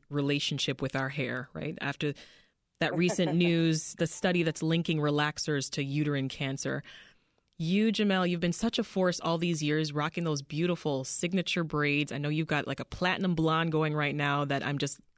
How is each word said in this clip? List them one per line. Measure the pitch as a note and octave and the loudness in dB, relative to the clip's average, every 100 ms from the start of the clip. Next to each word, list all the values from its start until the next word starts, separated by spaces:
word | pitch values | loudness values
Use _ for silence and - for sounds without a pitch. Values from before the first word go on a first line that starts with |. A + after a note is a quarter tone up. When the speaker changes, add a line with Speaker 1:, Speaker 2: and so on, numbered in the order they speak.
| _ | _
Speaker 1:
relationship | C#3+ C#3+ C#3+ - C#3 - C3 | -2 0 0 0 -2 -2 -2
with | C3+ C3+ | -2 -2
our | C3+ | -4
hair, | C#3+ B2 B2 B2+ | -2 -4 -4 -6
right? | D#3+ D3+ - | -8 -8 -6
After | C#3 - D3 C#3 - - _ _ _ _ | -6 -2 -4 -4 -10 -20 _ _ _ _
that | D#3+ D#3 | -2 2
recent | F3+ F#3 F3 | 2 4 2
Speaker 2:
<laughs> | |
Speaker 1:
news, | E3 F3 E3 E3 D#3 - - | 4 4 4 4 2 -2 -2
the | E3 | -2
study | - F#3+ F3+ | 0 0 2
that's | E3 D3+ | 2 0
linking | D#3+ E3 E3+ D#3 | 0 0 2 0
relaxers | D3 D3 D3 - - D3 C3 | 2 2 0 -2 -2 -2 -2
to | - | -4
uterine | C#3 C#3+ D3 C#3+ C3+ | -2 0 0 0 -2
cancer. | - C#3 C3+ C#3 C3+ - - - _ _ _ _ - | -4 -4 -4 -4 -6 -8 -18 -20 _ _ _ _ -8
You, | D#3+ F#3+ A3 | 0 2 4
Jemele, | G3+ G#3 F#3+ F3+ | 2 2 2 2
you've | F3 | 2
been | F3 | 0
such | E3+ A3+ - | 0 0 0
a | |
force | A3 G3 F#3 E3+ | -2 2 2 2
all | E3 E3 | 0 0
these | F3 D#3+ | 0 0
years, | D3+ D3+ D#3 | 2 2 0
rocking | D3 D3+ F3 | -2 -2 -2
those | E3+ D3 | -2 -2
beautiful | C#3 D3 F3 E3+ D#3 C3+ | -4 -2 0 0 0 -2
signature | C3 - E3+ F#3 E3+ - | -2 -4 0 0 0 -2
braids. | D#3+ D3 D3 C#3+ D3 | 0 0 2 2 0
I | C3+ | -2
know | D3 | -2
you've | D3+ D#3+ | -2 0
got, | D3+ - | 0 -2
like, | C3+ | -6
a | - | -8
platinum | - F3+ - F#3 | -2 -2 0 0
blonde | E3 D#3+ D#3+ E3 | 2 2 2 2
going | D#3 D#3 | 2 2
right | D3+ D3 | 0 0
now | C#3+ C#3+ C#3+ C#3+ | 0 0 0 0
that | C#3 C3+ | 0 -2
I'm | C#3+ | -2
just | C#3+ - - | -2 -6 -14